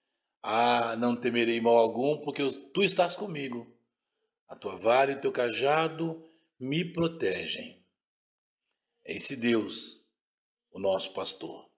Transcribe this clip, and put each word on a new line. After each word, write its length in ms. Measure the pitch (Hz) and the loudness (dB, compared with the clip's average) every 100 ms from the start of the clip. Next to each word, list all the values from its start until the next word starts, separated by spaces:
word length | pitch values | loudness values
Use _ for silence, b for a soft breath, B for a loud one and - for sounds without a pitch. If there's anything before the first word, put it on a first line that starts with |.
| _ _ _ _ | _ _ _ _
ah, 520 | 110 110 120 120 117 113 | -2 2 4 4 0 0
não 240 | 120 120 | 0 0
temerei 400 | 123 120 117 117 | 0 2 2 2
mal 160 | 117 117 | 6 6
algum, 460 | 139 113 139 151 | 6 2 0 -2
porque 220 | 147 143 | -4 -2
eu, 260 | 135 - - | -2 -4 -6
tu 120 | 185 | 0
estás 320 | 196 - 175 - | 2 2 0 -2
comigo. 600 | 202 151 135 120 - _ _ _ _ _ _ _ _ | -8 -8 -8 -10 -12 _ _ _ _ _ _ _ _
A 80 | - | -12
tua 200 | 101 92 | -10 0
vara 360 | 110 127 139 | 4 4 4
e 40 | 139 | 0
o 40 | |
teu 120 | 135 | -2
cajado 920 | 131 120 107 135 156 160 151 165 160 B B B _ | 0 -2 2 2 2 0 -2 -6 -6 B B B _
me 260 | 127 156 170 | -4 -2 -2
protegem." 1000 | 170 165 - 98 85 82 - 82 - _ _ _ _ _ _ _ _ _ _ _ _ | -2 -4 0 -2 -2 -6 -8 -10 -20 _ _ _ _ _ _ _ _ _ _ _ _
É 120 | - - | -12 -2
esse 200 | - 127 | -2 0
Deus, 720 | 120 113 101 - - - _ _ _ _ _ _ _ | 2 2 0 -6 -8 -12 _ _ _ _ _ _ _
o 80 | 95 | -4
nosso 340 | 98 95 - | 0 0 -2
pastor. 600 | 95 - - 80 - - | -6 -6 -8 -12 -14 -20